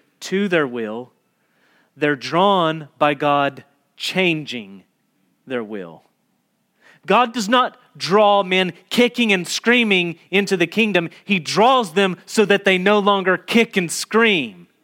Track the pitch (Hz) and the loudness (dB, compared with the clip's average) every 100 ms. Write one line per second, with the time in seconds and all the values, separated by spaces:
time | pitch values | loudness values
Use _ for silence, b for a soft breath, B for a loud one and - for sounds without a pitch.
0 | _ _ - 190 202 175 143 120 110 110 | _ _ -6 -4 0 0 -2 -4 -8 -10
1 | 127 _ _ _ _ _ _ _ _ _ | -14 _ _ _ _ _ _ _ _ _
2 | 147 143 123 160 196 196 160 160 147 _ | -4 -4 -4 0 2 2 0 -4 -10 _
3 | 147 143 147 143 139 131 - _ _ _ | -2 0 0 0 0 -4 -18 _ _ _
4 | - 180 185 160 139 120 98 98 _ _ | -8 -2 0 -2 -6 -12 -14 -20 _ _
5 | _ _ _ _ - 127 107 107 87 80 | _ _ _ _ -10 -8 -8 -12 -14 -18
6 | _ _ _ _ _ _ _ b b b | _ _ _ _ _ _ _ b b b
7 | - 202 247 240 196 254 254 - _ - | 0 2 2 -2 0 0 0 -6 _ -14
8 | 139 202 208 202 190 185 185 - b - | 0 4 4 4 2 0 -2 -4 b 0
9 | 240 240 226 190 175 - - 247 226 190 | 0 0 0 0 -2 -4 0 2 2 0
10 | 175 165 b 190 196 190 170 208 220 180 | -2 -8 b -2 0 0 0 0 0 0
11 | 165 B B 196 135 139 226 262 214 156 | -2 B B -4 -2 2 4 4 0 -2
12 | 196 175 B - 202 196 196 185 185 208 | -2 -2 B -2 2 2 2 2 2 2
13 | 196 202 185 180 - 226 226 196 170 - | 2 0 0 -2 0 0 2 0 -4 -6
14 | - 220 226 185 120 90 87 _ | -2 2 2 2 -4 -12 -20 _